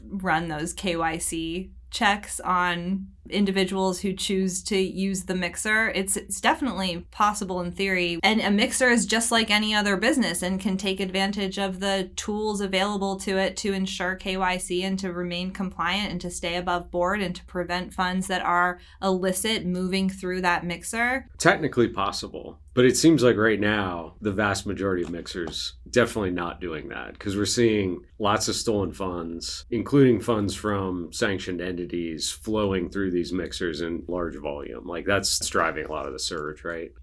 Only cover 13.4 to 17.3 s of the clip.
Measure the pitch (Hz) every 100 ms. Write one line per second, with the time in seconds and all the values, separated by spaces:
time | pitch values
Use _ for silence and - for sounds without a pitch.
13.4 | 190 190 208 190 190 - 180 190 196 190
14.4 | 185 180 180 180 190 190 190 175 175 175
15.4 | 185 185 185 - 170 196 190 175 196 -
16.4 | 170 175 180 175 175 175 180 208 185